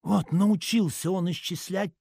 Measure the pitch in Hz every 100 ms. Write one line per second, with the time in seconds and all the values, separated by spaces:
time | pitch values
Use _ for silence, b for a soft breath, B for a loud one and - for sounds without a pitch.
0 | - 196 - 160 208 208 - 226 185 -
1 | 160 185 175 160 - 175 - 190 202 _